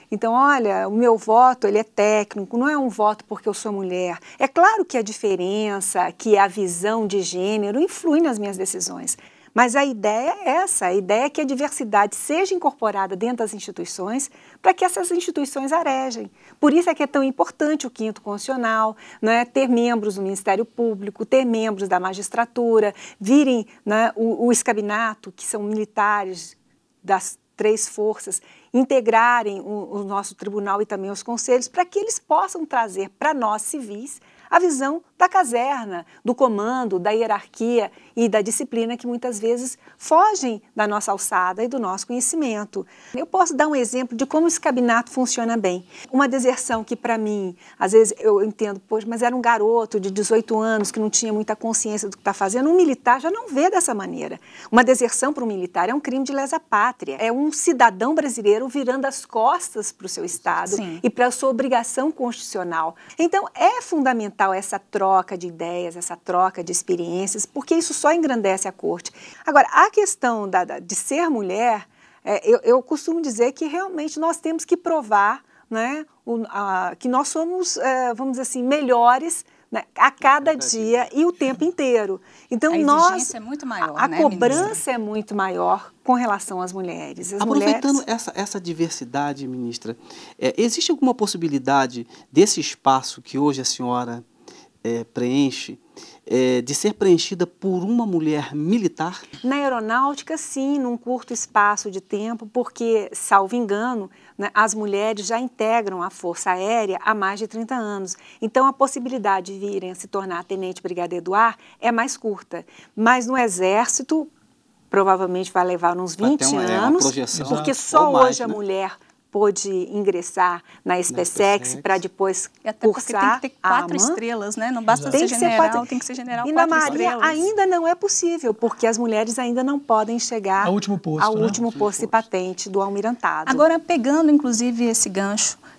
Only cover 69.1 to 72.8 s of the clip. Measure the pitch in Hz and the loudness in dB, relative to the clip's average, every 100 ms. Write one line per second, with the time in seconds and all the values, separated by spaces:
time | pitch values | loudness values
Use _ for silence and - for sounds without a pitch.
69.1 | - - - - 285 247 285 403 427 392 | -18 -20 -10 4 6 6 6 4 4 0
70.1 | - 247 226 202 185 180 143 170 202 - | 0 -2 -2 0 0 0 -6 -8 -6 -2
71.1 | 277 339 240 196 196 240 208 - _ _ | -2 0 0 -2 -2 0 -2 -6 _ _
72.1 | _ - 208 180 233 - 254 | _ -4 0 2 4 4 4